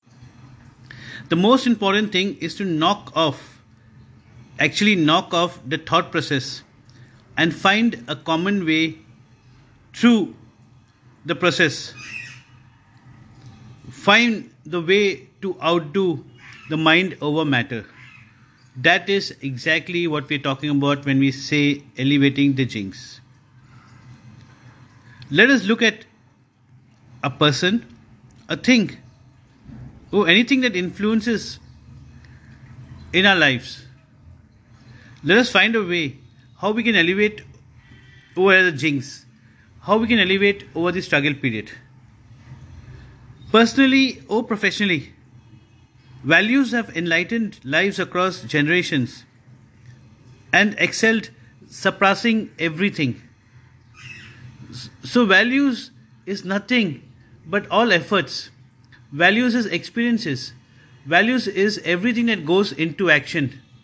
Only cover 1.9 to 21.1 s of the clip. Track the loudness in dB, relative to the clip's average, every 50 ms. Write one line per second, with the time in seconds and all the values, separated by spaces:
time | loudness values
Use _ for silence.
1.9 | 2 2 0 0 0 -2 -2 -2 -4 -6 -8 -10 -8 -6 -4 -4 -2 0 0 0
2.9 | 0 -2 -6 -6 -2 0 0 0 0 -4 -12 -20 -20 -20 _ _ _ _ _ -20
3.9 | -20 -20 -20 -20 -20 -20 _ -20 -20 -20 -20 -20 -6 -4 -2 -2 -2 0 0 0
4.9 | 2 2 2 2 2 0 0 -2 -2 -2 -2 -2 -4 -10 -8 -8 -8 -8 -4 -2
5.9 | 0 0 0 0 -4 -4 -4 -2 -4 -4 -4 -6 -12 -16 -18 _ _ _ _ -20
6.9 | -20 -20 -20 -20 -20 -20 _ _ -4 -2 0 0 -2 0 0 0 2 2 0 -2
7.9 | -2 -4 -10 -10 -12 -10 -4 -4 -2 -2 0 -2 -2 -2 -2 0 0 0 0 -2
8.9 | -4 -10 -18 -20 -20 _ -20 _ _ _ _ -20 -20 -20 -20 _ _ _ _ _
9.9 | -6 2 4 4 4 4 2 -2 -8 -16 -20 -20 _ _ _ _ _ _ _ _
10.9 | _ _ _ -20 _ _ _ -8 -6 -2 0 0 2 2 2 0 0 -4 -12 -14
11.9 | -16 -18 -18 -16 -16 -16 -16 -18 -20 -20 -20 _ -20 -20 -20 -20 _ _ _ _
12.9 | _ -20 _ -20 -20 -20 -20 -20 -20 -20 -20 -20 -20 -20 -20 -20 -20 -20 -20 -20
13.9 | -20 -4 2 4 4 4 4 2 0 -2 -6 -14 _ _ _ -6 -6 -4 0 2
14.9 | 2 2 2 2 -2 -4 -12 -20 _ _ -8 -8 -8 -4 -2 0 0 0 -2 -2
15.9 | -2 -2 0 0 -2 -4 -8 -16 -20 -20 -20 -20 -20 -20 -12 -8 -6 0 2 4
16.9 | 4 4 2 0 -6 -6 -6 -4 -2 -2 0 0 0 0 -2 -4 -8 -10 -12 -14
17.9 | -20 -20 -20 -20 -20 -20 -20 -20 _ _ -20 _ _ _ _ _ _ -2 2 2
18.9 | 2 2 0 -2 -2 -2 -2 -6 -12 -10 -10 -10 -10 -6 -4 -2 -2 -2 -2 -4
19.9 | -6 -4 -4 -2 -4 -4 -4 -6 -6 -4 -4 -4 -6 -4 -4 -2 -2 0 0 0
20.9 | 0 -2 -2 -2